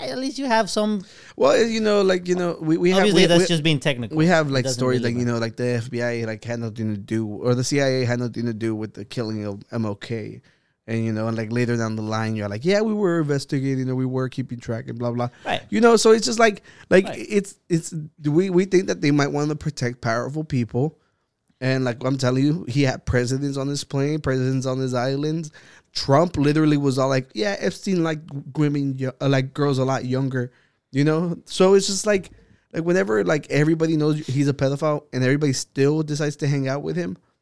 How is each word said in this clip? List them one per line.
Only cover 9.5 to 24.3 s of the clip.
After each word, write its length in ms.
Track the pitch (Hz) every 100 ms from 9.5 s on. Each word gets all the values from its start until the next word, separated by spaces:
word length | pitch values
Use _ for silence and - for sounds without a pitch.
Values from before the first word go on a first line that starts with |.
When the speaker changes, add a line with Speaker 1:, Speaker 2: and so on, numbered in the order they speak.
| 101 -
Speaker 2:
M 140 | 120 107
L 100 | 101
K. 440 | - 113 107 113 - _ _ _ -
And, 160 | 113
you 80 | 113
know, 160 | 110 113
and, 80 | 113
like, 160 | 107
later 240 | 120 120 120
down 200 | 113 110
the 80 |
line, 320 | 107 110 110 110
you're 120 | 101
like, 160 | 104
"Yeah, 180 | 151 202
we 120 | 220
were 260 | 208 196 170
investigating, 680 | 147 139 - 143 135 131 131
or 60 | 127
we 100 | 131
were 240 | 131 131
keeping 300 | - 123 120
track," 280 | - 113 131
and 120 | 117
blah, 120 | 120
blah. 180 | 120 123 -
Speaker 1:
Right. 200 | - - -
Speaker 2:
You 100 | 208
know, 140 | 233 226
so 160 | 226
it's 160 | 226 247
just 100 | 226
like, 240 | 226 196 - - -
like, 140 | 185 196
Speaker 1:
Right. 200 | - -
Speaker 2:
it's, 280 | 208 196 - -
it's, 220 | 165 160 165 151 -
we, 280 | 147 151 190
we 140 | 175 190
think 200 | 185 190
that 160 | -
they 80 | 147
might 220 | 143 143
wanna 240 | 143 151 151
protect 440 | 156 - 123 123
powerful 420 | 120 113 123 151
people. 560 | 156 131 117 120 143 - _ _ _ _ _ -
And, 240 | 127 131 127
like, 180 | 117
I'm 140 | 127 135
telling 260 | 127 131
you, 220 | 143 160 -
he 160 | 143
had 220 | 139 110 -
presidents 500 | 123 123 131 143 139
on 100 | 135
his 160 | 143 -
plane, 340 | 139 143 156
presidents 460 | 151